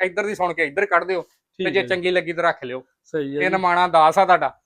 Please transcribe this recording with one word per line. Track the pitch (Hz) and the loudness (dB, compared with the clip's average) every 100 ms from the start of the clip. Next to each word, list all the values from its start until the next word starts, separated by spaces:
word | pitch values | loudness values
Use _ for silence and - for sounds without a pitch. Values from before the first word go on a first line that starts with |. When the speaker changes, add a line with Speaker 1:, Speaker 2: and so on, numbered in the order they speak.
Speaker 1:
ਇੱਧਰ | 185 180 208 | -4 -4 -6
ਦੀ | 202 | -4
ਸੁਣ | 180 | -4
ਕੇ | 165 | -2
ਇੱਧਰ | 156 143 202 | -4 -2 0
ਕੱਢ | 175 | 0
ਦਿਓ, | 175 185 | 0 -4
ਤੇ | - _ _ - | -6 _ _ -6
Speaker 2:
ਠੀਕ | 185 | -2
Speaker 1:
ਜੇ | 185 | -2
Speaker 2:
ਆ | |
ਜੀ। | 175 | -2
Speaker 1:
ਚੰਗੀ | 185 175 | -2 0
ਲੱਗੀ | 180 165 | -2 -2
ਤਾਂ | 165 | -2
ਰੱਖ | 170 156 | -2 -2
ਲਿਓ। | 131 127 - _ | -6 -12 -12 _
Speaker 2:
ਸਹੀ | _ 160 139 143 | _ -6 -4 -2
ਆ | |
Speaker 1:
ਇਹ | 180 | -2
Speaker 2:
ਜੀ। | |
Speaker 1:
ਨਿਮਾਣਾ | 185 185 175 180 | 0 0 2 2
ਦਾਸ | 165 156 160 | 4 4 4
ਆ | 190 | 4
ਤੁਹਾਡਾ। | 175 147 - | 4 2 -6